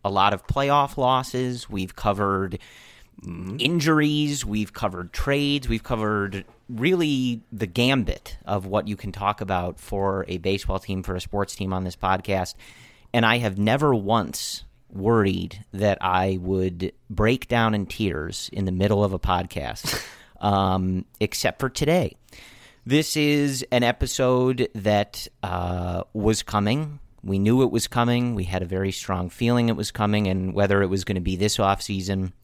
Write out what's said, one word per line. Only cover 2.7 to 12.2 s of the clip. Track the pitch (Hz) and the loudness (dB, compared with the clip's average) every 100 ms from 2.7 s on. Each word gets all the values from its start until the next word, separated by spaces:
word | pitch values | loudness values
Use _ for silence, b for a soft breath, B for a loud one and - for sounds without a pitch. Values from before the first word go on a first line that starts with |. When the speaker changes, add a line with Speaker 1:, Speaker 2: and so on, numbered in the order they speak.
| B B B B - | B B B B -18
Speaker 2:
Mm-hmm. | - 170 95 110 | -12 -10 -8 -4
Speaker 1:
injuries. | 120 170 151 156 151 147 147 143 107 | 0 2 4 4 4 2 0 -2 -2
We've | 107 104 | -2 -4
covered | - 107 92 87 | -4 -4 -4 -8
trades. | - - 143 143 143 123 | -4 0 0 0 0 -2
We've | 113 | -4
covered | - 117 107 104 101 98 - _ - | -2 -2 0 0 -2 -6 -12 _ -12
really | 117 143 185 156 135 127 117 - | -2 0 2 2 2 0 -4 -8
the | 104 104 | -6 -4
gambit | 104 120 135 95 - - - - | 0 2 2 0 -6 -10 -14 -4
of | 104 95 | -4 -2
what | 101 98 | -2 -2
you | 104 | -8
can | 101 | -8
talk | 95 101 104 | -4 -4 -2
about | 98 92 90 - | -2 -2 -2 -8
for | - 101 98 95 92 | -8 -2 -2 -2 -4
a | 90 | -4
baseball | 90 98 - 95 | -2 -2 -2 -4
team, | - 95 | -4 -6
for | 92 | -4
a | 90 | -6
sports | - 101 98 | -4 -4 -4
team | - 95 | -4 -4
on | 92 | -4
this | 92 - | -4 -4
podcast. | 95 92 | 0 0